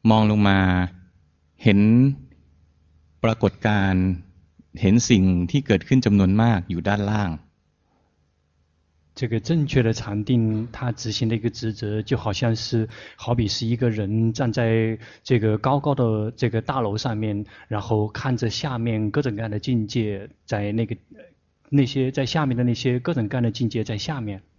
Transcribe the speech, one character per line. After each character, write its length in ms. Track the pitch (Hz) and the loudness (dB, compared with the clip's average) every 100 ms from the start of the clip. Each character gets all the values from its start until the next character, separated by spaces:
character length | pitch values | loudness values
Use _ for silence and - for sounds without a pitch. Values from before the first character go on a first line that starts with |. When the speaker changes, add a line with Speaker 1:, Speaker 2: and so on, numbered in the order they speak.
| 113 | 4
Speaker 1:
ม 20 | 110 | 4
อ 40 | |
ง 20 | 107 | 4
ล 20 | 104 | 4
ง 20 | 101 | 4
ม 20 | 98 | 4
า 20 | 95 90 90 - - _ _ _ _ _ | 4 2 0 -6 -20 _ _ _ _ _
เ 20 | 214 | 4
ห็ 20 | 202 | 6
น 20 | 107 117 135 139 - _ _ _ _ _ _ _ _ _ | 6 6 4 0 -12 _ _ _ _ _ _ _ _ _
ป 20 | 113 | -2
ร 40 | |
า 20 | 113 | 2
ก 20 | 101 | 0
ฏ 20 | - 110 | 0 0
ก 20 | 104 | 2
า 20 | 98 | 2
ร 20 | |
ณ์ 40 | 92 92 85 - _ _ _ _ - | 2 0 -2 -10 _ _ _ _ 0
เ 20 | |
ห็ 20 | 95 | 4
น 20 | 117 - | 4 6
สิ่ 20 | 110 | 4
ง 20 | 95 90 85 | 6 2 0
ที่ 20 | 143 135 | -2 2
เ 20 | |
กิ 20 | 95 | 0
ด 20 | - | 4
ขึ้ 20 | 131 | 2
น 40 | 117 | 4
จ 20 | |
ำ 60 | 101 | 4
น 20 | |
ว 40 | 95 | 4
น 20 | 101 | 4
ม 20 | 117 | 2
า 20 | 104 | 2
ก 20 | 87 | -2
อ 40 | |
ยู่ 20 | 85 92 | -4 -2
ด้ 20 | |
า 40 | 104 | -2
น 20 | 101 | -2
ล่ 20 | 107 | -2
า 40 | 98 | -4
ง 20 | 78 _ _ _ _ _ _ _ _ _ _ _ _ _ _ _ _ _ - | -6 _ _ _ _ _ _ _ _ _ _ _ _ _ _ _ _ _ -8
Speaker 2:
这 80 | 120 | -2
个 120 | 113 | -2
正 280 | - 165 143 | 0 0 2
确 160 | 135 | 2
的 100 | 113 | 2
禅 320 | 113 113 104 104 | 0 -4 -6 0
定， 420 | 120 113 107 117 | 2 2 -2 -6
它 200 | - 123 | -8 -8
执 200 | - 113 | -6 -8
行 180 | 104 113 | -4 -2
的 60 | 113 | -2
一 40 | |
个 80 | 117 | -4
职 240 | - 113 | -4 -8
责， 300 | 104 104 107 | -6 -6 -6
就 160 | 104 131 | -2 -2
好 160 | 110 | -2
像 220 | 101 120 110 | -2 -2 -2
是， 340 | - 117 110 - - - | -2 -2 -2 -8 -20 -12
好 200 | - 120 | -4 -2
比 120 | 104 | -2
是 200 | - 113 | -2 -4
一 100 | 120 | 0
个 100 | 123 | 0
人 460 | 107 98 110 113 | -2 -2 0 0
站 180 | 110 123 | 0 -2
在 460 | 113 117 113 110 110 - - | 0 0 2 0 -4 -12 -20
这 140 | - 123 | -2 2
个 180 | 110 107 | 2 0
高 200 | 131 143 | 0 0
高 140 | 147 | 0
的 380 | 135 120 107 107 | 0 0 0 -4
这 180 | - 120 | -2 -2
个 100 | 113 | -2
大 220 | 113 131 | -2 -4
楼 160 | 110 107 | -2 -2
上 180 | 131 107 | -4 -4
面， 300 | 107 101 104 - - | -4 -4 -8 -16 -8
然 120 | 107 | -8
后 280 | 104 110 107 | 0 0 0
看 280 | - 135 120 | -4 -4 -2
着 140 | 113 | -2
下 300 | - 151 123 | -4 -6 -4
面 320 | 117 110 107 | -2 -2 -2
各 100 | 143 | -2
种 140 | 139 104 | -2 -4
各 60 | |
样 80 | 113 | -6
的 80 | 104 | -6
境 280 | - 120 104 | -2 -2 -2
界， 400 | 123 107 98 110 _ - | -4 -4 -6 -12 _ -8
在 240 | 110 104 | -4 -2
那 120 | 110 110 | -2 -4
个， 100 | 117 _ - - _ _ _ _ | -6 _ -20 -20 _ _ _ _
那 160 | 143 131 | 2 2
些 240 | 135 131 | 0 -2
在 140 | 135 127 | -2 -2
下 220 | 165 143 | -2 -2
面 100 | 123 | 0
的 60 | |
那 100 | 123 | 0
些 240 | 113 127 123 | 0 0 -2
各 160 | 123 | -2
种 140 | 143 104 | -2 -2
各 100 | 131 | -2
样 60 | |
的 80 | 117 | -2
境 180 | - 117 | -2 -4
界 140 | 113 | -2
在 160 | 107 107 | -4 -6
下 200 | - 147 | -6 -8
面。 220 | 107 95 _ | -8 -10 _